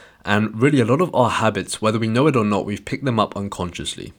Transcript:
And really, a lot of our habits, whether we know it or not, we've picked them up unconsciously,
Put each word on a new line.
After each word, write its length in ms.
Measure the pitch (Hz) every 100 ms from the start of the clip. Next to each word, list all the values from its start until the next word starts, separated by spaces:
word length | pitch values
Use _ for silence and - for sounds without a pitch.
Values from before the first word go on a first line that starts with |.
| - _
And 360 | - 104 107 110
really, 200 | 131 151
a 40 |
lot 160 | 113 135
of 140 | 180
our 160 | - 120
habits, 500 | - 110 101 92 -
whether 200 | 107 110
we 80 | 110
know 180 | 113 156
it 80 |
or 100 | 127
not, 220 | 104 101 -
we've 180 | 104
picked 200 | - 139
them 160 | 139 113
up 160 | 98 -
unconsciously, 760 | 101 - 90 - - - -